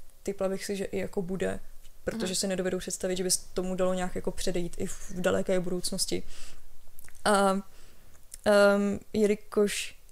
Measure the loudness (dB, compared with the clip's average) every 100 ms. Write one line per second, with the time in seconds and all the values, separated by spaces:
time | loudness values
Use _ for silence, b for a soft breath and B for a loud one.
0 | -10 -8 -6 -2 -2 -2 -4 -4 -2 -4
1 | -2 -2 -2 -2 -2 -2 -6 -8 -12 -8
2 | -6 -4 -2 -2 0 0 0 -2 -4 -4
3 | -2 0 0 0 0 -2 -2 2 2 2
4 | -2 -2 -2 0 0 2 0 -2 -2 -4
5 | -4 0 2 2 2 2 2 0 0 0
6 | 0 0 0 B B B -2 -4 -4 -4
7 | -4 0 4 6 4 2 -4 b b b
8 | b b -16 -2 6 8 8 6 2 -2
9 | -2 2 4 2 0 2 2 0 -6 -10
10 | -6